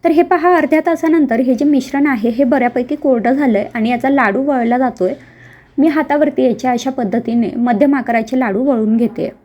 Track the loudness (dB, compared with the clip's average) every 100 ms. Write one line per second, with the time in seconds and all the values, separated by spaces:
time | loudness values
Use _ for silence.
0 | 2 0 2 2 2 2 2 0 0 0
1 | 2 2 2 0 0 0 2 0 0 -2
2 | 0 0 -2 0 2 2 0 -2 -4 -2
3 | 0 0 0 0 2 0 -2 -4 -2 0
4 | 0 2 2 0 0 0 0 0 -2 -2
5 | -4 -4 -14 -20 -20 -20 _ 0 2 2
6 | 0 0 0 2 0 0 -2 -2 -4 -4
7 | -2 -2 -2 -2 -2 -2 0 2 2 2
8 | -2 -4 -2 -2 -2 -2 0 0 0 0
9 | 0 -4 -8 -10